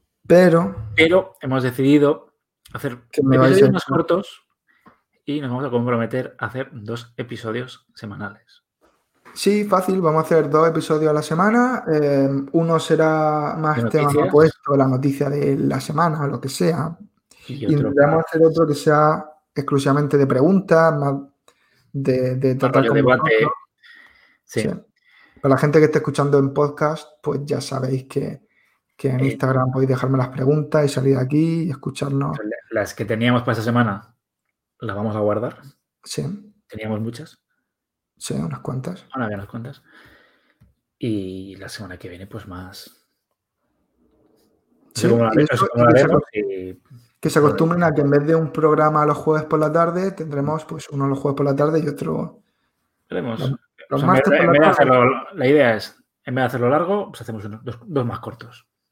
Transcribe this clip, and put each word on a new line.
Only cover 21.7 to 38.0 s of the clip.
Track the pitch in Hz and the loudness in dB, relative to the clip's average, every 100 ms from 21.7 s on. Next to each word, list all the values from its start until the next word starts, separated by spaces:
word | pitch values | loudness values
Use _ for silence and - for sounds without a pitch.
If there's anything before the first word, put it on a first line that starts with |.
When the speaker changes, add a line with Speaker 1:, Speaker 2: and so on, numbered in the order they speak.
| _ _ | _ _
Speaker 1:
de, | 143 131 131 127 127 | -6 -2 0 0 -2
de | 135 | -2
Speaker 2:
Más | 131 | 0
Speaker 1:
tratar | 131 135 | 2 2
Speaker 2:
rollo | 135 | 2
Speaker 1:
con | 139 | 2
Speaker 2:
debate. | 131 127 | 4 2
Speaker 1:
vosotros. | 120 110 110 - - _ - - - _ _ _ | 2 2 2 -2 -12 _ -20 -20 -20 _ _ _
Speaker 2:
Sí. | _ - | _ -6
Speaker 1:
Sí. | 107 - - _ _ _ _ _ | -4 -6 -12 _ _ _ _ _
Para | 143 | 0
la | 131 | 2
gente | 151 151 | 4 4
que | 151 | 4
esté | 151 | 2
escuchando | 147 135 143 143 | -2 -2 2 2
en | 135 | 2
podcast, | 135 147 143 151 156 - _ | 0 -2 -2 -4 -4 -12 _
pues | - 143 | -8 -6
ya | 143 135 | -4 -6
sabéis | 131 131 131 135 | -6 -6 -4 -4
que, | 131 - - - _ _ _ _ _ _ | -4 -8 -6 -12 _ _ _ _ _ _
que | 135 | -4
en | 127 | -2
Speaker 2:
Eh. | 135 | -2
Speaker 1:
Instagram | - 131 131 127 | -2 -2 0 0
podéis | 131 131 | 0 0
dejarme | 127 131 135 | 0 0 0
las | 127 | -2
preguntas | - 131 151 143 156 | -2 0 0 0 0
y | 147 | 0
salir | 143 135 135 | 0 0 0
aquí | 127 147 160 165 | 0 0 0 -2
y | 165 | -4
escucharnos. | 131 - 135 143 139 143 156 | -6 -10 -8 -6 -4 -4 -6
Speaker 2:
La-, | 107 113 - 110 | -8 -10 -8 -6
las | 98 | -6
que | - | -6
teníamos | 107 110 120 123 | -4 0 2 2
para | 120 | 0
esta | 113 | -2
semana, | 113 120 113 98 - _ _ _ _ _ _ _ | 0 0 0 -2 -10 _ _ _ _ _ _ _
las | 117 | -10
vamos | 98 110 107 | -6 -4 -2
a | |
guardar. | 104 104 123 - - _ _ _ | 0 0 -4 -10 -20 _ _ _
Speaker 1:
Sí. | - - 139 202 - _ _ | -12 -8 -8 -10 -16 _ _
Speaker 2:
Teníamos | 107 110 110 | -14 -8 -6
muchas. | 110 120 156 _ _ _ _ _ _ _ | -6 -10 -18 _ _ _ _ _ _ _